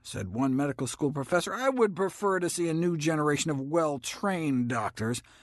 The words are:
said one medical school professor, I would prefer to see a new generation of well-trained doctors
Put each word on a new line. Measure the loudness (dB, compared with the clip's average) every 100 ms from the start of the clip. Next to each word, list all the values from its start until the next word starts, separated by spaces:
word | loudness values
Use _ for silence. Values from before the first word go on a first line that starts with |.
said | -12 -8 -6
one | 0 0 2
medical | 0 -2 -6
school | -2 -2
professor, | -2 0 0 0
I | -2 0
would | 2 2
prefer | 2 -2 0 0 2
to | 0
see | 0 0
a |
new | 2 2 2
generation | 2 2 2 2 0
of | -2
well-trained | 0 2 2 0 -6 -4 -2 0 0 2 2
doctors | 0 -2 -2 -2 -4 -8 -20